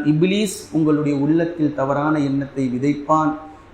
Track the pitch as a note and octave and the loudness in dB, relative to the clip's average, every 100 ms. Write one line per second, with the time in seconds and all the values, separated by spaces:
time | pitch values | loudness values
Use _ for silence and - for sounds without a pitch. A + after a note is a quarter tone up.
0 | C#3+ D#3 F#3 G3+ G#3 - - D#3 D3+ D3 | 2 2 2 0 -2 -6 -4 0 2 2
1 | C#3+ C#3+ D3 E3 E3 D#3+ D3 C#3 C3+ C#3+ | 2 0 2 2 0 -2 -2 -2 -2 0
2 | D3+ D#3 C#3 C#3 C3+ C#3 B2+ B2 C#3+ C#3+ | 0 0 0 -2 -4 -4 -2 0 0 0
3 | - D#3 D#3 - - - - | 2 2 2 -4 -10 -20 -2